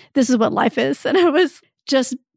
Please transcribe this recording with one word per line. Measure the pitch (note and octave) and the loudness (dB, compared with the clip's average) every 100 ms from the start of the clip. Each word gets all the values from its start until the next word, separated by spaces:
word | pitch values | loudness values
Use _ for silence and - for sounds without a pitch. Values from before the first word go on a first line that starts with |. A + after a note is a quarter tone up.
| - | -6
This | - A#3+ | -2 0
is | B3 | 2
what | A3+ | 0
life | - A3+ - | 0 -2 -2
is. | B3+ C#4+ - | -4 -4 -2
<laughs> | |
And | F#4+ | 0
I | F4 | 2
was | D4 E4+ - _ _ - | 2 0 -4 _ _ -4
just | C4+ B3+ B3+ - | -2 -2 -6 -14